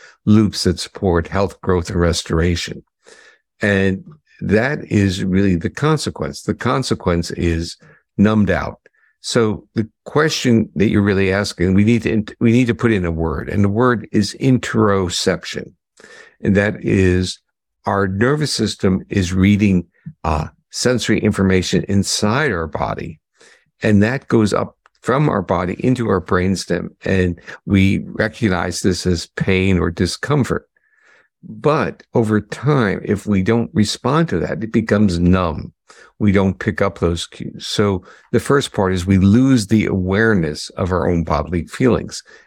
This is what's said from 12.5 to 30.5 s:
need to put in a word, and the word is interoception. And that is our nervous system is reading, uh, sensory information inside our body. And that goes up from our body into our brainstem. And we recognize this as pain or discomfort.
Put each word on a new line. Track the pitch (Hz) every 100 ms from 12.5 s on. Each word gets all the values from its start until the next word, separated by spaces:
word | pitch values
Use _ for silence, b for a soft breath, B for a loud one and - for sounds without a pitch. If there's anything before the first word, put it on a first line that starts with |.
need | 120 120
to | -
put | 120
in | 104 85
a |
word, | 80 80 78 -
and | 98
the | 101
word | 107 123 117 -
is | 110 98 -
interoception. | 135 123 - 113 104 98 90 - 95 85 - 67 - - _ _ B B B B
And | - 98
that | 104 -
is | - 104 92 90 90 - _ _ _ _ -
our | 98 98
nervous | 98 123 151 143
system | - 104 - 98 92 -
is | 101 87
reading, | 95 98 101 104 90 87 B B -
uh, | 80 78 78 - _
sensory | - 123 123 - 101
information | 107 101 95 92 90 90 -
inside | 98 92 - 107 127 151
our | 87 80
body. | - - - - - _ b b b b _
And | 110 104
that | 107 135 -
goes | 117 107
up | - - - _ _
from | - 131 147
our | 101
body | 85 87 92 95 127
into | 120 113
our | 95
brainstem. | - 92 92 90 - 87 87 - -
And | 95 90 85 B B -
we | 98 95 98
recognize | 92 - 107 - 110 87 90 90
this | 101 87 92
as | 85 -
pain | - - 92 95 90
or | 85
discomfort. | 85 92 - - 147 -